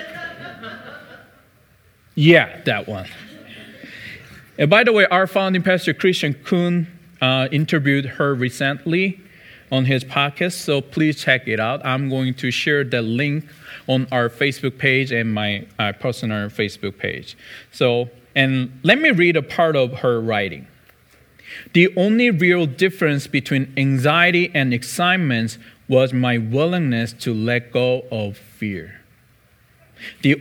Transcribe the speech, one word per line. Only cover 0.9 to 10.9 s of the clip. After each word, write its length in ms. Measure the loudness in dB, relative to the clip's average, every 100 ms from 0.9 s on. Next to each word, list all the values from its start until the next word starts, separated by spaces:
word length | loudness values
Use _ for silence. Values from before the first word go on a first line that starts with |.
| -18 -20 -20 -20 _ _ _ _ _ _ _ _
Yeah, 480 | 4 8 8 6 -2
that 240 | -2 -2 -4
one. 180 | -8 -10 -16 -20 -20 -20 -20 -20 -20 -20 -18 -18 -18 -20 -20 -20 -2
And 140 | 4
by 120 | 6
the 100 | 6
way, 120 | 4 4
our 200 | 4 2
founding 360 | 0 0 0
pastor, 300 | 2 0 0
Christian 400 | 0 2 2 -2
Kuhn, 540 | -4 -2 0 2 0 -2 -8 -20 -4
uh, 280 | 0 0 0
interviewed 540 | 0 0 0 2 0 -2
her 280 | -2 -2
recently 840 | 0 -2 -2 -4 -2 -2 0 0 -4 -14 -20 -20 -20 -4
on 140 | 0
his 200 | 2 0
podcast, 480 | -2 -2 -2 -2 -4
so 280 | -4 -2 -2
please 400 | -2